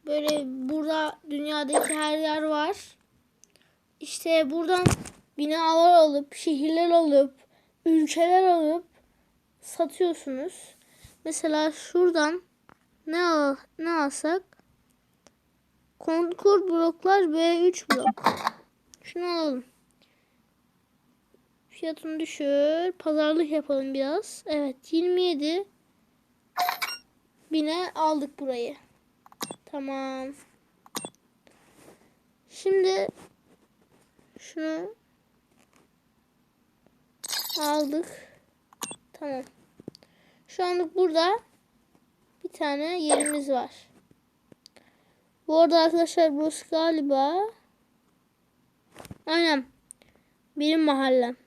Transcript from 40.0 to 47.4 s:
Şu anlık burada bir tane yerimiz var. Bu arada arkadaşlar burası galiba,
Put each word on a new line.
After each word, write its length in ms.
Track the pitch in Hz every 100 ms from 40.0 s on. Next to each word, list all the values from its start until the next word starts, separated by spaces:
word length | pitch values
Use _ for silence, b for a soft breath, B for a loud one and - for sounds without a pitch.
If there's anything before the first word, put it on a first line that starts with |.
| b b b b _
Şu 160 | -
anlık 300 | 359 359 330
burada 460 | 359 359 320 349 453 _ _ _ _ _ _ _ _ _ _
bir 40 | -
tane 540 | - 302 285 311 359
yerimiz 480 | 302 - 294 294 277
var. 200 | 254 226 - - _ _ _ _ _ _ - - b b b b b b _ -
Bu 120 | 320
arada 200 | 330 330
arkadaşlar 580 | 320 330 330 - 320 285
burası 320 | 311 302 -
galiba, 640 | 320 330 320 285 269 277 359